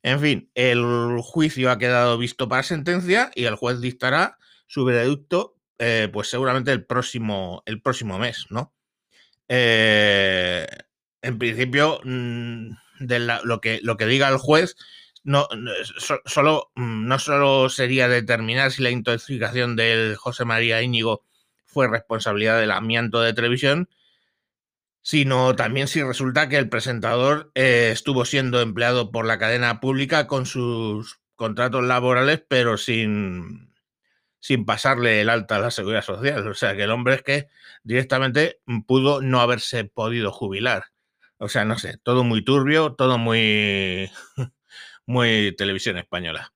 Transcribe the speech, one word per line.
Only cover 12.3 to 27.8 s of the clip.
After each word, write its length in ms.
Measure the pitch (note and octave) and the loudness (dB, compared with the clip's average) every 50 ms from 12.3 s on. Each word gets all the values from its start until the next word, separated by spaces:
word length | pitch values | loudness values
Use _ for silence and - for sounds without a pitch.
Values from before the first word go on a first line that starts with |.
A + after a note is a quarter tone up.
| A#2+ A#2+ A#2+ A#2+ A#2 A#2 A2 A2 G#2+ - _ _ _ _ | -6 -6 -6 -8 -10 -10 -12 -14 -16 -18 _ _ _ _
de 180 | C#3 A#2+ B2 A#2+ | -4 -2 -2 0
la, 220 | A#2+ A#2 A#2 A2+ | 0 0 -2 -2
lo 180 | - A#2 A#2 G#2+ | 0 -2 -2 0
que, 200 | - A2+ A2+ - | 0 -4 -4 -2
lo 140 | G#2 A#2 A#2 | -2 -4 -2
que 100 | G2+ A2+ | 0 2
diga 220 | A2 B2+ C3+ C#3 C3+ | 2 4 4 4 4
el 100 | C3+ C3 | 2 2
juez, 380 | C3 C#3 D3+ D#3+ F3+ F3+ - _ - - - - - _ _ - _ | 4 4 4 4 4 2 -4 _ -20 -20 -20 -20 -20 _ _ -12 _
no, 240 | C#3+ C#3+ C#3+ C#3+ - A2+ | 2 2 2 2 0 -6
no, 160 | G#2+ A#2 A#2+ G2+ F2+ F#2 - - - | -10 -8 -6 -6 -6 -6 -8 -10 -10
so-, 240 | - - D3 - _ | -4 -4 -4 -4 _
solo, 460 | - - D3+ C#3 D3+ D#3 D3 - _ _ | -2 2 4 4 4 4 2 -2 _ _
mm, 320 | - B2 A#2 A2+ A2 A2 | -6 -6 -4 -4 -4 0
no 120 | B2 C3 C3+ | 0 0 0
solo 500 | - D3+ C#3+ C#3+ C#3+ C#3 C3+ C3+ C3 C3 | 0 0 2 4 4 4 6 4 4 2
sería 380 | - - C3 B2 C3 C3 B2 B2 | 2 -2 -2 0 2 2 4 4
determinar 640 | B2 A#2+ A2 G#2+ A#2+ A2+ A2+ A2 A#2+ C3 C3+ C3 | 2 2 2 0 0 0 0 -2 0 0 0 0
si 100 | C3 - | 0 0
la 80 | C3 A#2+ | 0 0
intoxicación 840 | B2 B2 G#2+ B2 A#2 A2+ - - C#3 A#2 A2+ G#2 A2+ B2+ B2 A#2+ A#2 | 0 0 0 -2 -2 -2 -4 -8 -6 -4 -4 -4 -2 -2 -2 0 0
del 420 | A2+ A2+ A#2 A2+ A2+ A2+ A2 G#2 | 0 2 2 2 2 0 -2 -4
José 280 | - - B2+ A#2+ - B2 | -4 -8 -8 -6 -4 -4
María 380 | A#2 A2+ A2+ A#2 A#2 A2+ A2+ | -2 0 0 0 0 0 0
Íñigo 420 | A#2+ B2 A#2+ A#2 A2 A2+ A2 - _ _ _ _ _ _ _ _ _ | 0 0 -2 0 0 0 -2 -4 _ _ _ _ _ _ _ _ _
fue 240 | _ - D3 C3 A#2+ | _ 0 0 0 2
responsabilidad 720 | A2 A2+ - _ A2+ A2 - A#2 G#2 G#2 G#2+ A2 A2+ A2+ | 0 -2 -4 _ -6 -4 -2 -2 -2 0 2 2 2 2
del 100 | A2 G#2+ | 2 0
amianto 500 | G2 F#2 A2+ A2+ A#2 A#2+ A#2 A2+ A2+ A#2 | 0 -2 -2 -2 -2 -2 -2 0 0 0
de 120 | A#2 A#2 A2 | 0 0 0
televisión, 540 | A#2+ A#2 A#2+ B2 B2+ - C3+ C#3+ E3+ F3+ _ _ _ _ _ _ _ _ _ _ _ _ _ _ _ _ _ _ _ _ _ _ _ | 0 0 0 0 2 2 0 0 0 -2 _ _ _ _ _ _ _ _ _ _ _ _ _ _ _ _ _ _ _ _ _ _ _
sino 520 | _ - - D3+ C#3 C3+ C3 B2+ B2+ B2+ C3 | _ 0 2 2 4 4 4 4 4 4 2
también 320 | - - A2 B2 C3+ C#3 | 2 0 -2 -2 -2 -2
si 160 | C3+ - D#3+ | -2 -2 -2
resulta 460 | C#3+ C3 B2 - C3+ B2+ B2+ D3+ D3+ C3 | -2 -2 -2 -2 -2 0 2 0 0 2
que 100 | C#3+ C#3+ | 2 0
el 100 | C3 G#2+ | 0 0
presentador, 840 | - A2+ G#2+ C3 A#2+ A2+ G2+ A2+ A#2 B2 B2+ C#3 D3 D3+ D#3+ - _ | -2 -4 -2 -4 -4 -2 -2 0 0 2 2 2 2 0 -4 -6 _
eh, 360 | C3 C3 C3 A#2+ A#2+ | 2 4 6 6 6